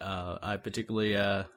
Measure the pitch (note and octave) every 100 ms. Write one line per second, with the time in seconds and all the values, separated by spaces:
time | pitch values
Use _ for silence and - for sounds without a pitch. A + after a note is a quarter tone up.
0 | F#2+ F#2+ F2+ - G2+ G2+ G#2+ A2+ A2 A2
1 | G#2+ G2+ G2+ G2 F#2+